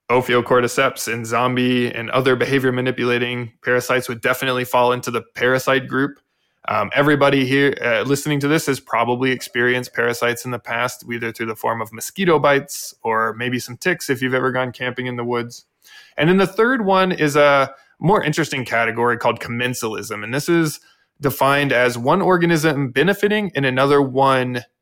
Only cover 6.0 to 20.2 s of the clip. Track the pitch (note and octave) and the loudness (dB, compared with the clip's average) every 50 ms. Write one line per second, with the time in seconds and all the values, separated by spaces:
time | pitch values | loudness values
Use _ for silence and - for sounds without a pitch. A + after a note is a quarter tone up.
6 | C#3 C#3+ - - _ _ _ _ _ _ _ _ - - G#2 G#2+ G#2 F#2+ - C3+ | -2 -2 -4 -10 _ _ _ _ _ _ _ _ -6 -2 -2 -2 -2 0 0 2
7 | C#3+ D3+ D3 C3+ C#3+ C#3+ C#3 C#3 C3 B2 C3+ C#3 C#3+ C#3 - - - A#2+ A#2 G#2+ | 4 4 4 4 4 4 4 2 2 2 2 2 2 2 0 0 -2 0 0 0
8 | A2 C3 C#3 C#3 - D3+ D3 C#3 C#3 C#3+ D#3 D#3+ - D3 C3+ - - - - A2+ | 0 0 0 -2 0 -2 -2 0 0 0 0 0 0 -2 -4 -4 -4 -4 -2 0
9 | A#2 A#2 B2 B2 C3 C3 B2+ B2 - - - A#2+ B2 B2 B2 B2 B2 - - - | 0 0 0 0 0 -2 -2 -4 -6 -6 -4 0 0 0 0 -2 -4 -4 -4 -2
10 | A#2 A#2+ A#2 - A#2+ A#2+ A#2+ A#2 - B2+ B2 A2+ - - A#2 A#2 B2 B2 - - | -2 -2 0 0 -2 -2 -2 -4 -6 -8 -10 -8 -8 -8 -4 -4 -4 -4 -6 -8
11 | - - A#2 A#2 A#2+ A#2 G#2+ - A#2 A2+ G#2+ - - A#2 A#2 A2+ A2 G#2+ - A2 | -10 -10 -8 -6 -6 -8 -8 -6 -8 -8 -6 -6 -4 -4 -4 -4 -6 -10 -12 -12
12 | - - - F#3+ G3 F3 D#3+ D3 D3 C#3+ C#3+ C#3 C#3+ - - - - - - _ | -14 -10 -6 -2 2 2 4 4 4 4 4 2 0 -4 -8 -12 -12 -14 -14 _
13 | - A2+ A2 A2+ A2+ A2+ A2 A2+ A#2+ B2+ B2+ B2 - - A#2+ - - F#3 F3 - | -4 -2 0 0 0 0 -2 -4 -4 -4 -4 -4 -6 -10 -12 -6 -2 -2 -2 -2
14 | - - C3+ A#2+ C3 B2+ C3 B2+ B2+ C3 B2 B2+ B2+ B2+ A#2+ - B2+ B2 A#2 - | -2 -4 -2 -2 -2 -2 0 0 0 -2 -2 -2 -4 -4 -6 -8 -8 -8 -6 -6
15 | B2+ B2+ B2 A#2+ A#2 A#2+ A#2+ A#2+ A#2 A#2+ - - - _ _ _ _ - - - | -6 -6 -6 -6 -4 -4 -4 -4 -4 -6 -12 -18 -20 _ _ _ _ -20 -20 -20
16 | - - _ - D3 E3 F#3 G3 G3 F#3 F#3+ - A3+ A#3+ C4 B3 G#3 F#3+ F#3+ F#3+ | -20 -10 _ 0 2 4 4 4 2 2 2 2 2 2 2 0 0 2 2 2
17 | F#3+ F#3 F3 - D#3 D3 C#3 D3+ D3 C#3+ C#3 C#3 C3+ C3 - - _ _ _ _ | 2 2 0 0 0 2 4 4 6 6 6 4 2 0 -4 -10 _ _ _ _
18 | - D#3+ G#3 F#3+ - D3+ D3+ - D3+ - D3 C3+ A#2+ - A#2 A#2 A#2 A2+ A2 A#2+ | 0 2 2 2 2 0 -2 -2 -2 -4 -4 -6 -4 -2 -2 0 0 0 0 0
19 | A#2+ A#2+ A#2 A#2 - A#2+ A#2 - - - A#2+ A#2 B2 B2+ B2 - A#2+ A2 A2 F2+ | 0 0 0 0 0 0 -2 -2 -6 -8 -6 -4 -4 -4 -4 -4 -6 -6 -6 -8
20 | G2+ G2 G#2+ G#2 | -8 -10 -10 -10